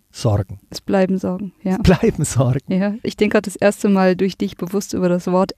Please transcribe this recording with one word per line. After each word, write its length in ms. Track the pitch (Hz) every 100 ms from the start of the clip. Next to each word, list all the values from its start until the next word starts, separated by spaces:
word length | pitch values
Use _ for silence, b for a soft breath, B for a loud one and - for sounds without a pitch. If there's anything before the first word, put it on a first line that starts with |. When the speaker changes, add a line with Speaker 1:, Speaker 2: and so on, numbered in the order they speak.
| _
Speaker 1:
Sorgen. 500 | - 120 101 98 98 _
Speaker 2:
Es 120 | -
bleiben 360 | - 196 185 190
Sorgen, 340 | 190 180 202 -
ja. 120 | 190 190
Speaker 1:
Es 80 |
bleiben 400 | 196 180 226 -
Sorgen. 500 | 123 - 127 127 -
Speaker 2:
Ja, 220 | 185 202 214
ich 140 | - -
denke 160 | 208 214
gerade 100 | 202
das 100 | -
erste 340 | 202 208 214
Mal 260 | 196 185 185
durch 220 | 190 -
dich 200 | 208 -
bewusst 360 | 175 196 -
über 160 | - 180
das 180 | 180 185
Wort 240 | 180 190